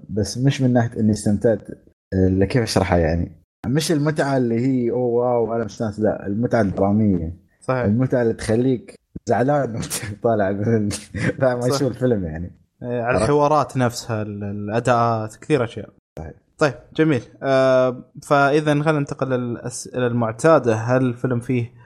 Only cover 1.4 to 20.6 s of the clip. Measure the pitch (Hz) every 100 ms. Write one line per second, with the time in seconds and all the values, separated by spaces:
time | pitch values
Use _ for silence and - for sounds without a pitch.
1.4 | 120 107 - - _ _ _ 95 92 95
2.4 | 98 131 113 107 92 87 80 85 - -
3.4 | _ _ 110 139 156 156 147 156 139 135
4.4 | 120 117 131 127 120 120 123 120 123 120
5.4 | 110 113 110 - 113 104 107 - 98 101
6.4 | 120 117 101 87 98 104 110 90 82 -
7.4 | _ _ - 131 98 110 127 127 117 113
8.4 | - 113 131 123 - - _ - - 107
9.4 | 131 147 123 113 - - 107 104 120 110
10.4 | 95 101 107 113 104 104 - - 170 -
11.4 | 135 123 123 139 135 - 127 110 87 78
12.4 | 87 - _ _ 123 120 117 131 113 147
13.4 | 143 151 151 131 120 117 - 110 107 101
14.4 | 101 104 104 113 123 120 117 113 110 -
15.4 | - 147 113 - - _ _ - 80 -
16.4 | _ - 151 - - - 160 131 - -
17.4 | 139 135 131 131 127 127 - - - 143
18.4 | 139 151 151 147 151 151 139 - 131 127
19.4 | 120 117 120 113 - 127 123 120 113 113
20.4 | 160 156